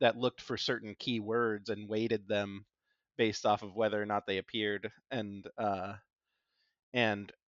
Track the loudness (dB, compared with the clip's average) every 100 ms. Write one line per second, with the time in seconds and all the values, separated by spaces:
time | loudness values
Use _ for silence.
0 | 4 4 0 -2 -6 -4 -2 -2 -4 -8
1 | -2 -2 0 2 2 0 -4 -6 -2 0
2 | 2 0 0 0 0 -6 -14 _ _ _
3 | _ 0 0 2 2 2 0 0 2 2
4 | 0 0 0 -2 -2 -2 -2 -2 -6 -12
5 | -8 -6 -4 -8 -10 -2 0 0 -4 -10
6 | _ _ _ _ _ _ _ _ _ 2
7 | 2 2 -4 -14